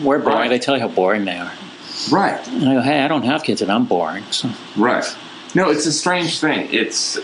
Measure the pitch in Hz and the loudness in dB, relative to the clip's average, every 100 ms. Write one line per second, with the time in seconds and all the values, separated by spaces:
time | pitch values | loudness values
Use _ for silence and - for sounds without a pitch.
0 | 139 147 131 113 117 123 143 135 113 - | 2 2 4 2 4 2 2 0 0 2
1 | 92 104 95 87 87 - - - - - | 4 4 0 -4 -8 -10 -16 -16 -14 -8
2 | - 165 180 - - 262 135 131 127 151 | 0 2 2 0 -4 0 2 4 4 2
3 | 143 151 117 151 - 101 95 110 123 92 | 2 2 0 0 0 0 2 2 2 0
4 | 80 92 101 - 127 101 - 101 104 101 | 0 -4 -6 -6 -4 -6 -6 0 2 2
5 | - - - - - 175 185 151 160 143 | -2 -8 -16 -18 -4 2 2 2 0 0
6 | 180 180 170 - 156 120 - 117 - - | 0 0 0 0 0 0 0 -2 -2 -2
7 | - - | -4 -4